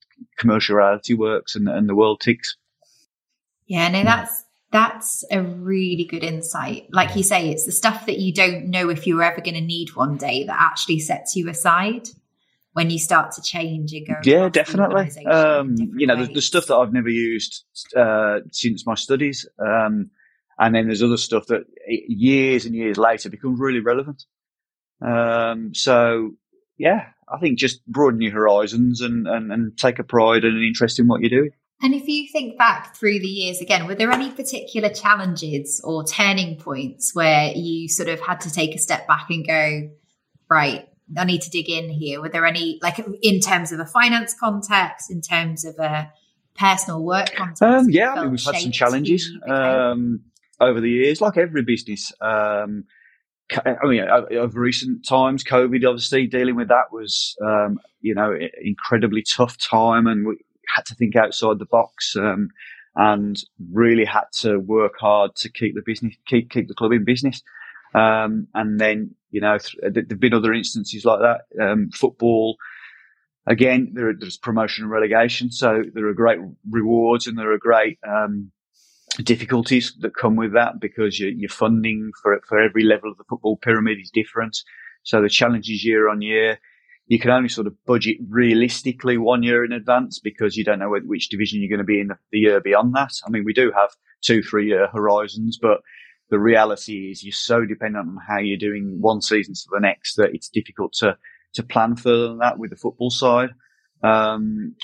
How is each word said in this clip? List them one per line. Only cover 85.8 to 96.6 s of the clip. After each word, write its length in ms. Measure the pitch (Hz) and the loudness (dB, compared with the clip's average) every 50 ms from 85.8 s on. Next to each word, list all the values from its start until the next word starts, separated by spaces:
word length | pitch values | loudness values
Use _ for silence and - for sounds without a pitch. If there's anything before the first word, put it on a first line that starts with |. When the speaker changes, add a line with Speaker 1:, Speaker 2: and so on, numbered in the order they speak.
| 104 | 0
Speaker 1:
year 240 | 113 110 110 107 107 | 2 2 4 4 2
on 120 | 107 104 | 0 -2
year, 360 | 104 107 110 110 110 110 110 - _ _ _ _ _ _ - _ _ | -4 -2 0 0 2 0 -2 -4 _ _ _ _ _ _ -20 _ _
you 140 | - 120 113 | 0 0 2
can 100 | - 120 | 4 4
only 180 | 123 127 127 117 | 4 4 2 0
sort 180 | - 120 107 104 | -4 -4 -6 -6
of 80 | 101 _ _ | -6 _ _
budget 320 | - 123 117 - 107 110 - 120 95 | 0 0 0 2 -2 -4 -6 -8 -4
realistically 880 | 104 120 123 117 113 113 120 123 123 - - 135 123 127 - 127 123 117 | 0 2 4 4 4 4 2 2 -2 -4 -6 -8 -8 -4 -2 -2 0 0
one 260 | 113 113 123 120 117 | 2 2 2 2 2
year 200 | 120 120 120 120 | 2 2 2 2
in 60 | 117 120 | 0 -4
advance 460 | 117 107 127 123 127 127 - - - | -6 0 2 2 2 2 -2 -10 -8
because 360 | - 107 - - 110 101 95 | -10 -10 -6 -2 -2 -2 -2
you 80 | 107 104 | -2 0
don't 160 | 107 104 98 | 0 0 0
know 100 | 98 101 | 0 -2
wh-, 180 | 104 101 120 - | -4 -4 -4 -4
which 220 | 101 87 - - | -6 -6 -6 -6
division 320 | - 101 107 101 104 104 | -4 -4 -4 -4 -2 -4
you're 80 | 101 92 | -4 -2
gonna 140 | 107 101 101 | -2 -2 0
be 140 | 95 104 101 | 0 0 0
in 80 | 101 101 | 0 -4
the, 80 | 95 - _ _ | -8 -10 _ _
the 80 | - 107 | 0 2
year 200 | 107 107 101 98 | 4 4 4 4
beyond 340 | 87 98 101 104 113 123 123 | 2 4 4 4 4 2 0
that. 160 | 135 - 127 - - - 107 | 0 -2 -2 -6 -12 -8 -6
I 20 | |
mean, 140 | 113 110 101 | -4 -4 -2
we 100 | 107 104 | -2 0
do 180 | 123 127 113 101 | 2 2 2 4
have 140 | 101 101 101 - _ _ _ _ _ - | 2 2 2 0 _ _ _ _ _ 0
two, 180 | - 117 110 | 2 2 2
three-year 460 | - - - 107 104 107 104 92 120 - | 0 0 -2 0 0 2 2 2 2 2
horizons, 720 | 107 110 104 107 101 104 107 101 101 110 110 113 113 - | 0 -2 0 2 2 2 0 -2 -6 -6 -6 -6 -6 -2
but 200 | - 110 104 - _ _ - - - - _ _ _ - | 2 2 2 2 _ _ -20 -20 -20 -20 _ _ _ -2
the 100 | 110 101 | 0 2
reality 720 | 104 113 117 110 | 4 6 6 6